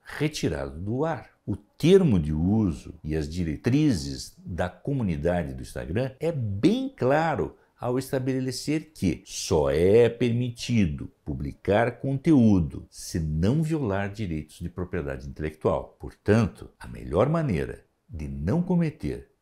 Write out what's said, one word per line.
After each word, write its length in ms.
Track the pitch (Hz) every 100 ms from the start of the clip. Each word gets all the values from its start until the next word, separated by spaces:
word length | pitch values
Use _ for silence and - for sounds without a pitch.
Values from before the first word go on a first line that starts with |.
retirado 800 | - - 151 156 131 73 69 73
do 240 | 98 123
ar. 240 | 156 139 - _ -
O 100 | 101
termo 640 | _ _ 151 190 170 98
de 140 | 76
uso 640 | 78 87 110 104 69 - -
e 100 | 76
as 140 | 78 73
diretrizes 1040 | 82 82 71 - 135 151 101 69 67 - -
da 320 | 190 87 87
comunidade 840 | - - 139 107 76 78 87 71
do 80 | 64
Instagram 520 | 60 69 64 98 131 -
é 140 | 160
bem 560 | 156 110 98 151 240 262
claro 640 | - 127 147 165 131 73 - _ _
ao 220 | 123 127
estabelecer 920 | 131 139 127 131 127 120 - 156 160
que 280 | - 92 - -
só 440 | - - 85 69
é 380 | 71 90 110 117
permitido 1040 | - 123 117 123 120 - 120 90 71 64 _
publicar 760 | - 67 71 - - 101 120 -
conteúdo 880 | 135 135 170 147 113 95 76 - -
se 320 | - - 92
não 420 | 78 78 92 147
violar 480 | 156 160 123 95 101
direitos 500 | 104 101 78 76 -
de 100 | 85
propriedade 580 | - 87 90 71 67 69
intelectual. 680 | - 78 - - 76 - _
Portanto, 680 | 67 - - 110 107 - - _
a 80 | -
melhor 400 | 58 64 78 131
maneira 560 | 165 151 82 64 - _ _ _
de 180 | 78 73
não 360 | 69 78 156
cometer 680 | 180 180 165 - - 123 - _